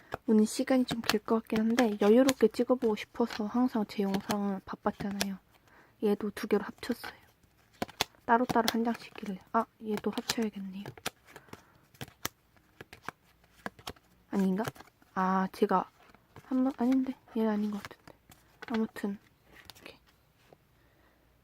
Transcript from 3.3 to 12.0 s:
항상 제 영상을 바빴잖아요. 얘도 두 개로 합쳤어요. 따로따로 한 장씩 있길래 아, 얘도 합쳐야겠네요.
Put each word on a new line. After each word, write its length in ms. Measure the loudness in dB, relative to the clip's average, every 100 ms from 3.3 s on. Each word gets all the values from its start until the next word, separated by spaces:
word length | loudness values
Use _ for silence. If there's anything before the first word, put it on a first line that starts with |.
| -2 -4
항상 400 | 0 0 0 -4
제 140 | -2
영상을 580 | -2 -2 -2 -4 -2 -4
바빴잖아요. 720 | -8 -4 -4 -4 -6 -4 -4 -4 _ _ _ -20 _ _
얘도 260 | 0 0 -2
두 160 | -6 0
개로 160 | 0
합쳤어요. 560 | 0 -10 -6 -6 -6 -16 -20 _ _ _ _ _ -8 -4 -6 -4 2
따로따로 420 | 4 4 2 2
한 140 | 0 -2
장씩 220 | -2 -10
있길래 340 | -14 -10 -10 -2
아, 140 | -2 -2 _
얘도 280 | -6 -4 -2
합쳐야겠네요. 720 | -4 -4 -2 -2 -4 -10 -10 -12 -12 -12 -12 -20 -20 -20 -20 _ _ _ _